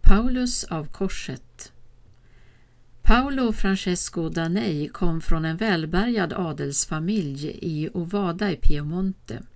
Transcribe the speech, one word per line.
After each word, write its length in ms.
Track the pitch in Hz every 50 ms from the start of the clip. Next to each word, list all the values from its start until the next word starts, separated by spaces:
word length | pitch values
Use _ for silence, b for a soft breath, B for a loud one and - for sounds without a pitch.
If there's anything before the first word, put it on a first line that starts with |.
Paulus 600 | - - 202 208 233 254 254 254 247 240 - - -
av 220 | - 175 160 147
korset. 840 | - - - 190 185 - - - - 127 - - - - - - - - - - - - - - - - b b b b b b b b b b b b b b - - -
Paolo 500 | - - 220 240 262 285 269 262 254 233
Francesco 800 | 214 - - 196 190 190 - 185 180 170 - - - 170 165 160
Danei 580 | 160 170 165 165 170 208 233 208 160 147 151
kom 340 | 147 - - 185 170 160 165
från 240 | - - - 160 160
en 120 | 160 160
välbärgad 760 | 175 220 226 190 165 160 160 170 180 208 247 240 214 180 156 -
adelsfamilj 1300 | - 180 165 147 151 147 139 143 - - - 165 156 160 180 220 214 170 143 135 139 147 151 - -
i 280 | - 175 156 151 156 156 -
Ovada 580 | 180 170 170 185 202 202 175 165 185 208 202
i 40 | 156
Piemonte. 840 | - - - 151 147 147 147 165 180 196 190 185 - - - 110 110 - - -